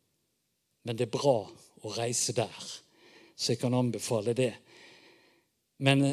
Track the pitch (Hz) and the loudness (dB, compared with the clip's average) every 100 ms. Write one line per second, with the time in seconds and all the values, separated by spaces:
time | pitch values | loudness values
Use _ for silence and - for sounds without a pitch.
0 | _ _ _ _ _ _ _ _ 120 117 | _ _ _ _ _ _ _ _ -6 -4
1 | 117 127 143 117 92 - - - 107 107 | -2 0 2 2 0 -14 -20 -14 -8 -4
2 | 117 120 - 120 104 - - - - _ | -2 -2 -2 -2 -4 -6 -14 -14 -18 _
3 | - - - - - 120 123 123 123 107 | -20 -20 -20 -6 -2 0 0 2 0 -2
4 | - 113 107 117 123 101 - - - - | -2 0 0 0 0 -2 -16 -20 -20 -20
5 | - - _ _ _ _ _ - 135 139 | -20 -20 _ _ _ _ _ 0 4 4
6 | 139 | 4